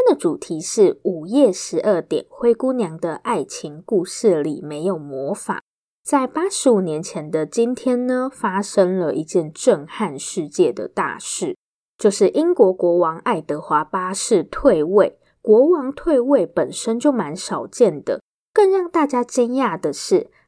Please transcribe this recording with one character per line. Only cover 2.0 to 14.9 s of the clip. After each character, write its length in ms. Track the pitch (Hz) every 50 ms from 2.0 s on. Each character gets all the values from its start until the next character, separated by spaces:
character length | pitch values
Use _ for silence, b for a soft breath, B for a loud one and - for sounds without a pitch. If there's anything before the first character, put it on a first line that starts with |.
点 240 | 156 - 160 - - _
灰 240 | - - 240 240
姑 220 | 226 226 262 262 254
娘 240 | 247 202 160 160 165
的 180 | - 165 156
爱 260 | - - - 226 165
情 400 | 135 - - - - 151 147 156 -
故 180 | - 226 180 175
事 380 | - - - - 214 175 151
里 180 | 147 160 143 -
没 220 | - 147 151 147 160
有 140 | 196 185 156
魔 340 | 147 143 135 135 135 147
法。 300 | 202 - - - 190 - - _ _ _ _ _ _ _
在 240 | _ - 294 277 262
八 220 | - - 311 349 392
十 200 | - - - 269
五 140 | 226 196
年 200 | 185 165 151 156
前 280 | 190 - - 170 151 151
的 160 | - 156 156
今 280 | - - 233 233 240 254
天 320 | - - 262 247 247 247
呢， 240 | 247 254 254 254 269
发 300 | - - - 196 185 196
生 380 | 202 - - 202 185 180 190 185
了 160 | 170 147 -
一 80 | 151
件 280 | 160 - - 180 156 156
震 360 | - - - 262 196 147 147
撼 320 | 165 - - 220 165 135 139
世 300 | - - - 180 151 -
界 240 | - - 175 123
的 160 | 104 - 98 -
大 300 | - 202 165 135 - -
事， 380 | - - - - 190 139 - - _ _ _ _ _ _ _ _
就 120 | - 208
是 180 | 196 - 208 -
英 240 | - 262 320 349 349
国 180 | - 208 185
国 260 | 185 - 180 175 170 175
王 200 | 170 160 160 -
爱 220 | - 240 214 160
德 180 | 156 - 147 160
华 240 | - - 156 151
八 300 | 151 - - 185 185 185
世 300 | 190 - - - 226 175
退 420 | - - - - - 269 190 156 151
位。 340 | 170